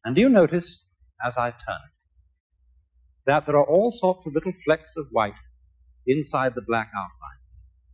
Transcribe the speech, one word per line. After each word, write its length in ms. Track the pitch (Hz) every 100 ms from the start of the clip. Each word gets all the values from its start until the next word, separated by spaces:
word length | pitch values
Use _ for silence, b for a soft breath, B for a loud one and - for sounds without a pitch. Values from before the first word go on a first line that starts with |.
And 120 | 113 135
you 140 | 254
notice, 540 | 226 160 175 170 - _ _ _ _ 123
as 80 | 123
I 140 | 120
turn 320 | 120 - 85
it, 80 | - _ _ _ _ _ _ _ _ _ _ _ _ _ -
that 180 | 147
there 120 | 143 143
are 100 | 139
all 260 | 170 240
sorts 320 | - 185 185 160
of 60 |
little 220 | 147 190 180
flecks 280 | - 156 - -
of 100 | 135
white 240 | 117 104 101 - _ _ _ _ _ -
inside 480 | 143 143 139 131
the 80 | 120
black 260 | 104 117 110 101
outline. 440 | 92 - 69 - _ - - _ _